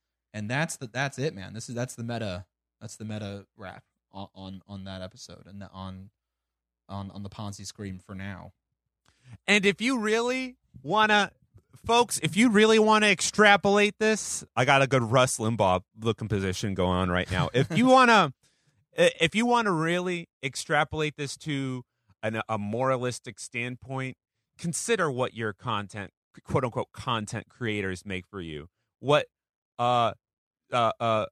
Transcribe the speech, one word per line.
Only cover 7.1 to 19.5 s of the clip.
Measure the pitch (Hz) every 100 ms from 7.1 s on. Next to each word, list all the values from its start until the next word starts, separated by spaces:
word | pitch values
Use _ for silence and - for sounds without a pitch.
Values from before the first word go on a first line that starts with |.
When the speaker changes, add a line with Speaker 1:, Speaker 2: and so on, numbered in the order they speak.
Speaker 1:
on | 98
the | 98
Ponzi | - 101 101 98
scream | - 98 92
for | - 95
now. | 98 90 90 _ _ _ _ _ _ _ 127 113 -
Speaker 2:
And | 202 196
if | 175
you | 233 254
really | 208 226 247 262 254 254 _ -
wanna, | 135 214 214 208 190 _ _ _ _ - -
folks, | 233 247 -
if | 156 170
you | 247
really | 208 220 220
wanna | 214 214 208
extrapolate | 185 - - 208 202 202 202 208 -
this, | 220 214 - - - -
I | 127
got | 139
a | 135
good | 131
Russ | 113 127 127 -
Limbaugh | 110 113 95 92 _ 110
looking | 113 104 107
position | 101 95 90 107
going | 95 90 90
on | 92
right | 90 -
now. | 92 90
If | 123 - 202
you | 254
Speaker 1:
<laughs> |
Speaker 2:
wanna, | 262 247 214 151 - _ _ _ _ _ -
i-, | 170 -
if | 165 214
you |
wanna | 240